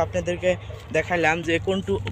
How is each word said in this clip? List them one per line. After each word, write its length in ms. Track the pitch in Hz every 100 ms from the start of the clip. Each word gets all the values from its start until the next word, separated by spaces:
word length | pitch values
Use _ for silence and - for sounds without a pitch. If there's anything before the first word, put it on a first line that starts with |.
আপনাদেরকে 460 | 165 185 170 175 180 175 - - - 156
দেখাইলাম 400 | 160 175 156 170 160
যে 80 | 165 190
কোনটু-, 360 | 190 190 196 -